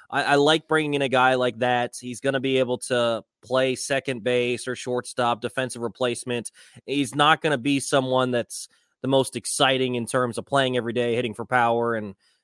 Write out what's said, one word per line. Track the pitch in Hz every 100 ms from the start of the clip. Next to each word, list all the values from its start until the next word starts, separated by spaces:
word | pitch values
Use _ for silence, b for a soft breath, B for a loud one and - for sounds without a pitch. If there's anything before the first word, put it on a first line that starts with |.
| b
I, | 139
I | 127 143
like | 147 156 -
bringing | 156 151
in | 143
a | 135
guy | 127 131
like | 127 123 113
that. | 123 123 123 -
He's | 123 120
gonna | 135 135
be | 135 131
able | 123 123
to | - 123 117 110 - _
play | - 131 131
second | 123 - 135 - 120
base | 120 123 120 120 127
or |
shortstop, | 120 127 123 - - 120 113
defensive | 117 - 127 117
replacement. | 117 - 123 117 127 120 - B B B -
He's | 143 123
not | 139 147 156
gonna | 160 135
be | 139 139
someone | - 139 127 127 127
that's | 120 - - - _ _ _
the | 127
most | 135 127 117
exciting | - - 135 131 127 123
in | 113
terms | 127 123 110
of | -
playing | 139 131 123
every | 117
day, | 117 120
hitting | 117 120
for | 107
power, | 107 127 117 117 117 113
and | 104 95 _ _